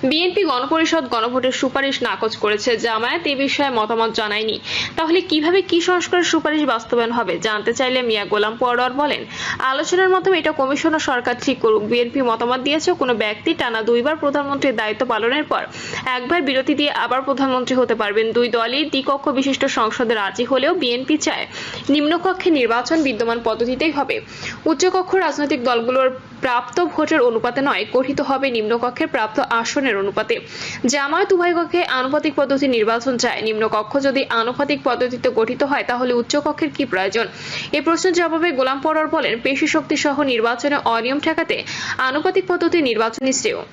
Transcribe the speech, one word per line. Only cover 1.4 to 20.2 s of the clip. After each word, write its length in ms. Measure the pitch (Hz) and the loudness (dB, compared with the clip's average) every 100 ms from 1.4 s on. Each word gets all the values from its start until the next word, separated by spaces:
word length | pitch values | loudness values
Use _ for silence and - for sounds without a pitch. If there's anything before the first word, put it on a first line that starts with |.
| 254 254 | -2 0
সুপারিশ 340 | 269 277 269 269 | -2 0 -2 -2
নাকচ 320 | 233 190 220 - | -2 -2 -4 -2
করেছে। 280 | 208 208 226 226 | -2 0 0 0
জামায়াত 460 | 233 220 240 320 339 | 0 0 0 -2 -2
এ 20 | 269 | 0
বিষয়ে 360 | 277 - 277 240 | 0 0 0 0
মতামত 340 | 214 226 226 220 | 0 0 0 0
জানায়নি। 380 | 214 208 220 - - - - - | -2 -2 -2 -4 -6 -6 -6 -4
তাহলে 240 | 320 349 | 2 2
কিভাবে 380 | 359 311 311 381 | 2 0 4 2
কি 160 | 370 339 | 4 2
সংস্কারের 460 | 339 359 - 359 339 | 2 0 2 0 2
সুপারিশ 320 | 320 302 302 294 | 2 2 0 2
বাস্তবায়ন 380 | 233 240 240 233 | 0 0 0 2
হবে 220 | 240 202 170 220 | 0 -2 -2 -2
জানতে 260 | 214 208 | -2 -2
চাইলে 260 | 233 254 254 247 | 0 0 0 0
মিয়া 140 | 214 202 | 0 0
গোলাম 280 | 208 208 226 | 0 0 2
পরোয়ার 360 | 247 240 254 | 0 2 0
বলেন, 280 | 254 294 139 - - - - 254 | 0 0 0 -6 -8 -6 -2 0
আলোচনার 380 | 269 311 349 381 | 0 0 4 4
মাধ্যমে 240 | 370 370 359 | 4 4 2
এটা 120 | 311 311 | 2 0
কমিশন 340 | 269 277 330 311 | 0 2 2 0
ও 40 | - | 0
সরকার 260 | 254 240 247 - | 0 0 -2 0
ঠিক 120 | 254 | 0
করুক। 200 | 226 214 208 | 4 2 2
বিএনপি 280 | 240 240 269 247 | 0 0 0 0
মতামত 300 | 226 240 254 262 | 0 0 0 0
দিয়েছে, 220 | 302 302 349 | 0 0 0
কোনো 120 | 254 233 | 0 0
ব্যক্তি 280 | 214 214 - | -2 -2 -2
টানা 260 | 330 269 226 220 | -2 0 -2 2
দুইবার 260 | 240 247 311 | 2 2 0
প্রধানমন্ত্রীর 540 | 285 285 277 277 277 226 | 0 0 -2 0 0 0
দায়িত্ব 220 | 214 214 254 | -2 -2 -2
পালনের 340 | 220 226 277 294 | 0 0 0 0
পর 120 | 226 165 - - - - 254 | -2 -4 -10 -10 -6 -4 -4
একবার 240 | 247 339 285 | 0 0 2
বিরতি 260 | 262 269 285 | 0 0 0
দিয়ে 120 | 294 - | 0 0
আবার 180 | 233 247 277 | 0 -2 0
প্রধানমন্ত্রী 460 | 262 269 254 247 254 | 0 0 0 0 0
হতে 140 | 240 226 | 2 0
পারবেন। 300 | 214 202 220 226 | 0 0 0 2
দুই 100 | 240 233 | 2 0
দলই 260 | 226 269 311 | 0 -2 0
দ্বিকক্ষ 320 | 269 269 277 302 262 | -2 0 0 0 0
বিশিষ্ট 260 | 269 262 269 269 | 0 0 0 0
সংসদে 360 | 220 214 233 | 0 0 0
রাজি 280 | 226 | 0